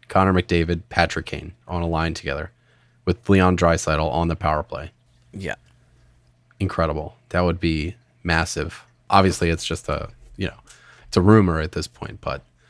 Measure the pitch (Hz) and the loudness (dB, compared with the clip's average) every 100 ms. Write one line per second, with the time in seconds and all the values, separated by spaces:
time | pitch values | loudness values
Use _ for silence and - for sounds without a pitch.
0 | - 95 95 92 - 85 82 85 - - | -2 2 4 2 2 0 0 -2 -2 0
1 | 82 - - 73 76 - - 87 85 80 | 0 -2 -8 -10 -12 -16 -10 -6 -2 -2
2 | 82 78 - 71 76 - _ _ _ _ | -2 -4 -6 -8 -8 -14 _ _ _ _
3 | - 90 - 98 92 90 85 82 - 76 | -4 -2 2 4 4 4 2 2 0 -2
4 | 78 73 82 80 78 78 73 - 71 - | 0 -2 -2 -2 -2 -2 -4 -10 -12 -18
5 | _ _ _ - 92 - _ _ _ _ | _ _ _ -12 -10 -10 _ _ _ _
6 | _ _ _ _ _ _ 98 - 82 76 | _ _ _ _ _ _ -4 -2 -2 -2
7 | 80 - _ 87 90 87 87 80 76 - | -8 -14 _ 0 0 0 0 0 -4 -8
8 | _ _ 87 82 80 - 76 - - _ | _ _ -2 0 0 -4 -8 -10 -20 _
9 | - 98 95 - 85 82 - 80 - 71 | 2 4 4 2 0 -2 -4 -8 -6 -8
10 | - - - - 95 - - - - - | -8 -16 -20 -10 -10 -10 -20 -20 -20 -20
11 | - - 92 110 92 80 78 - - - | -2 2 6 6 6 2 -2 -6 -8 -12
12 | - - - 67 - _ _ | -16 -12 -10 -10 -12 _ _